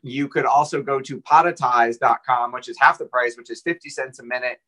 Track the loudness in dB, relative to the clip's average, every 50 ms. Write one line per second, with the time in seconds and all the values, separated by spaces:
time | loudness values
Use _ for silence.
0 | -14 -10 -6 -6 -6 -2 -2 -2 0 2 2 2 2 2 -4 -6 -4 -2 -4 -4
1 | -4 -8 -12 -14 -2 4 4 4 4 4 -2 -2 -2 0 2 2 2 2 0 0
2 | 0 0 0 0 _ -2 0 0 0 -4 -6 -10 -10 -12 -2 4 4 4 4 2
3 | -8 -4 -2 -2 -2 -2 -4 -8 -14 -14 -14 -8 _ -6 -6 -6 _ -14 -10 -8
4 | -10 -10 -10 -18 -12 -8 -8 -6 -6 -6 -8 _ _